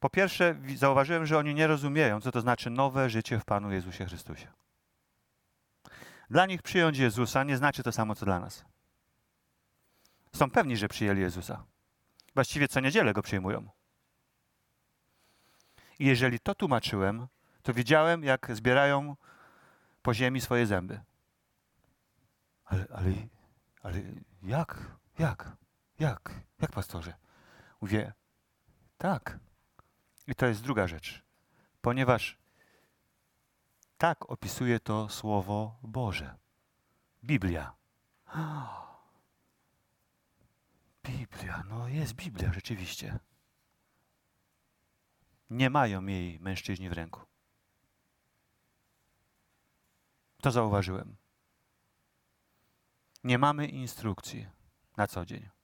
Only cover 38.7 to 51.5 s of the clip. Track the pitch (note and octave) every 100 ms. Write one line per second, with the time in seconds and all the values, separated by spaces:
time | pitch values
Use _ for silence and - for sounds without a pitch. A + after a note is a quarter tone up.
38.7 | - - - _ _ _ _ _ _ _
39.7 | _ _ _ _ _ _ _ _ _ _
40.7 | _ _ _ - B2+ A#2+ - F2+ E2+ F2
41.7 | A2+ A#2+ C#3+ C#3+ A#2 F3+ G2+ - G2 -
42.7 | G#2+ F#2 - - A2+ _ _ _ _ _
43.7 | _ _ _ _ _ _ _ _ _ _
44.7 | _ _ _ _ _ _ _ _ A#2 C3
45.7 | C#3+ B2 G2 F#2+ G2 F2 D#2+ F2+ F#2+ -
46.7 | F#2 F#2 E2+ E2 - - _ _ _ _
47.7 | _ _ _ _ _ _ _ _ _ _
48.7 | _ _ _ _ _ _ _ _ _ _
49.7 | _ _ _ _ _ _ _ D3 A#2+ A2
50.7 | G2+ F#2 F#2+ G2+ - _ _ _